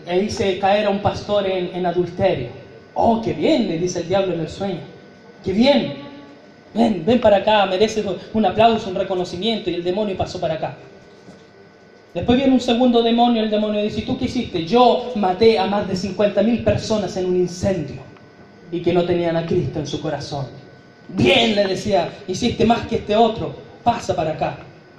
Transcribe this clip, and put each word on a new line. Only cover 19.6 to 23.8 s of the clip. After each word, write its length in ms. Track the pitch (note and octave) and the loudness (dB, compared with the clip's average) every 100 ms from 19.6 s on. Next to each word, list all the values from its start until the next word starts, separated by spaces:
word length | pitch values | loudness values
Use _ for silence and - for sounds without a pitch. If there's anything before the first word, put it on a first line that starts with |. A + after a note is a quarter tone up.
| - D#3+ | -2 -4
en 80 | C#3 | -6
su 120 | D3 | -6
corazón". 440 | D#3 C#3 - C#3+ C3 - - - - - - | -6 -6 -6 -8 -8 -12 -20 -20 -20 -20 -8
"Bien", 460 | F#3 F#4 B3+ A#3 G3+ | 0 2 4 2 2
le 100 | G3 | 0
decía, 420 | F3+ G#3 F#3+ E3 - - | -2 0 0 0 -6 -8
"hiciste 400 | F#3 A#3+ - A3+ | -4 -2 2 2
más 220 | A3+ - | 2 -2
que 80 | G#3+ | -6
este 220 | - G#3 | 0 2
otro, 360 | A3+ E3 D#3 - - - | 2 2 -8 -10 -16 -4